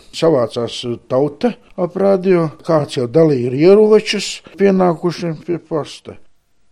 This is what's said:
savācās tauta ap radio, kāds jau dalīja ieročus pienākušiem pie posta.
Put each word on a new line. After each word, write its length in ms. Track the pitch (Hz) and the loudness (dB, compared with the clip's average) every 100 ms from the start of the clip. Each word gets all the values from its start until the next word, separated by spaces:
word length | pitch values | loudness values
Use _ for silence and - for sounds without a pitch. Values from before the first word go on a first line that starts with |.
| - | -18
savācās 880 | - 165 143 113 120 113 - 123 117 - | -4 0 0 0 -4 -8 -8 -10 -10 -4
tauta 480 | 127 147 147 240 - _ - | -2 -2 -2 -4 -4 _ -8
ap 180 | 175 | -6
radio, 560 | 190 196 196 185 175 160 - - | -2 0 2 2 0 0 -6 -2
kāds 300 | 165 143 - | -2 -2 -4
jau 100 | 123 | -2
dalīja 480 | 135 165 135 123 | 2 2 2 -2
ieročus 880 | 127 170 202 214 214 - 202 - - - - | 2 4 6 6 4 2 -6 -8 -12 -14 -2
pienākušiem 880 | 196 190 180 165 180 156 175 151 - | 0 2 0 0 -4 -4 -6 -8 -8
pie 120 | 165 | -8
posta. 580 | - 160 127 - - 92 - _ _ _ _ | -6 -8 -6 -12 -18 -20 -20 _ _ _ _